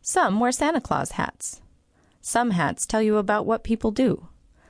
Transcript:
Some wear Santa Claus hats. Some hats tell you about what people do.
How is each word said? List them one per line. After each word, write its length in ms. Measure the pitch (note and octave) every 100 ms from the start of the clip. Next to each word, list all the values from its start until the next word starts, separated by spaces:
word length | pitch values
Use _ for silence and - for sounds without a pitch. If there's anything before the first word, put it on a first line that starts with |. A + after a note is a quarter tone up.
Some 380 | - F#4+ C4+ G3+
wear 120 | A#3+
Santa 300 | B3+ D4 E4
Claus 300 | - D3 D#3+
hats. 500 | - - - - - - _ _ _ _ _
Some 280 | - A#3 A#3+
hats 380 | F3+ C#3+ - -
tell 160 | A3
you 140 | G#3+ G#3+
about 280 | G3 G#3+ -
what 180 | A3+
people 280 | - A3+ A3+
do. 380 | G#3+ C4 - - - _ _ _